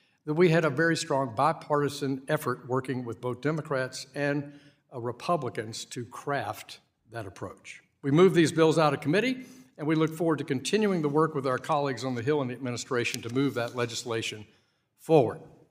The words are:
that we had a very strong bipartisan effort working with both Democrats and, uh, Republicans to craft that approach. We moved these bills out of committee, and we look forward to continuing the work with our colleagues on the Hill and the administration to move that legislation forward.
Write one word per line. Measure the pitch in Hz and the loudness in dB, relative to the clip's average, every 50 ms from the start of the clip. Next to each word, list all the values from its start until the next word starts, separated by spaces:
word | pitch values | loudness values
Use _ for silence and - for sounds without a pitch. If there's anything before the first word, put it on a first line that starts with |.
| _ _ _ _ _ | _ _ _ _ _
that | 151 151 | -2 4
we | 165 185 165 | 6 6 6
had | 160 170 160 | 6 6 4
a | 151 | 2
very | 127 160 165 165 160 | 2 2 2 2 2
strong | - - - 143 135 135 120 107 | 0 0 0 0 0 0 0 0
bipartisan | 135 139 160 160 160 - - 151 147 143 135 139 - 147 131 139 131 - | 2 2 2 2 0 -2 0 2 2 2 0 -2 -4 -4 -4 -4 -4 -2
effort | - 156 147 - 131 123 - - 120 | -2 -2 0 0 -4 -4 -4 -4 -2
working | 127 131 - - 127 127 123 | -2 -2 0 -2 -4 -4 -6
with | 117 110 - | -6 -8 -6
both | 120 123 120 123 | -6 -6 -6 -2
Democrats | - 147 165 156 151 - 143 127 127 123 - - - - - | -2 -2 -2 -2 -4 -4 -2 -2 -2 -4 -6 -12 -14 -10 -6
and, | 143 143 143 143 147 143 - - - - - _ _ _ _ | -2 -2 0 -2 -2 -4 -8 -14 -20 -20 -20 _ _ _ _
uh, | 151 123 | -12 -8
Republicans | 113 123 120 - - 175 175 156 135 117 - 123 107 113 113 - - | -8 -8 -8 -6 -2 -2 -2 -2 -2 -6 -6 -8 -8 -8 -10 -12 -14
to | - - 131 117 | -12 -12 -12 -12
craft | - - - - 147 139 131 107 104 113 - - - - - _ _ _ _ _ 113 | -12 -14 -10 -6 -4 -4 -4 -4 -6 -8 -10 -14 -18 -20 -20 _ _ _ _ _ _
that | 113 117 101 95 | -14 -12 -12 -12
approach. | - - 107 87 - - _ - - - _ _ _ _ | -12 -12 -12 -12 -12 -16 _ -20 -20 -20 _ _ _ _
We | - 139 | -2 2
moved | 143 165 185 190 156 | 6 8 8 8 8
these | 175 156 135 | 6 4 4
bills | 139 160 160 160 135 | 4 4 4 6 6
out | 165 156 147 | 4 4 2
of | 139 139 | 2 0
committee, | - 143 165 208 233 262 254 - - - - - - _ _ - | 0 0 2 2 2 0 -2 -4 -8 -14 -20 -20 -20 _ _ -6
and | 147 | -2
we | 156 160 | 0 2
look | 156 160 151 | 2 2 0
forward | 160 - 170 165 156 139 | 0 0 0 0 0 0
to | 131 | -2
continuing | - 135 123 - - 196 214 214 202 190 165 | -2 -4 -4 0 0 0 2 2 2 2 0
the | 147 143 | 0 2
work | 139 156 160 156 151 | 2 2 2 2 0
with | 139 127 | -2 -2
our | 131 127 123 | -2 -2 -2
colleagues | - - 160 143 143 139 127 110 | -2 0 0 0 0 -2 -2 -4
on | 131 131 123 | -4 -4 -4
the | 120 | -2
Hill | 110 143 151 147 | -2 0 0 0
and | 131 123 | -2 -4
the | 123 | -6
administration | 120 135 123 120 110 - - 131 120 120 - - 117 | -6 -6 -6 -6 -6 -6 -2 -2 -2 0 -2 -4 -6
to | 110 113 | -6 -4
move | 120 135 143 135 110 | -2 0 0 0 0
that | 120 117 117 120 | -2 -4 -4 -2
legislation | 123 120 117 117 - - 123 113 113 110 - 110 107 104 - _ _ _ _ _ _ _ _ _ _ | -4 -4 -4 -4 -8 -6 -4 -4 -4 -4 -6 -8 -12 -16 -20 _ _ _ _ _ _ _ _ _ _
forward. | - - 160 147 120 101 - - - - - - _ _ | 0 4 4 4 4 4 -2 -8 -14 -20 -20 -20 _ _